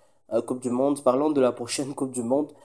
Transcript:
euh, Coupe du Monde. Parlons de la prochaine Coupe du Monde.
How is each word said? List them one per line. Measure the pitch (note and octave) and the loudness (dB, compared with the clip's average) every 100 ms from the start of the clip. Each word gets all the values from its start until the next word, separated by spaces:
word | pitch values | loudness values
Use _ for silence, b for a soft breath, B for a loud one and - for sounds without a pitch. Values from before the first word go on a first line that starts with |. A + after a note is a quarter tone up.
| b b - | b b -2
euh, | A2+ | -2
Coupe | - B2+ | -2 -4
du | B2 | -2
Monde. | B2 C#3 C#3 | 0 2 2
Parlons | C3 B2+ D3+ | 2 4 2
de | C#3+ | 4
la | B2 | 2
prochaine | A#2+ A#2 - C#3 C#3+ | 0 -6 -6 -6 -4
Coupe | C3+ | -6
du | B2 | -4
Monde. | A#2 C#3 D3 b | 0 0 -2 b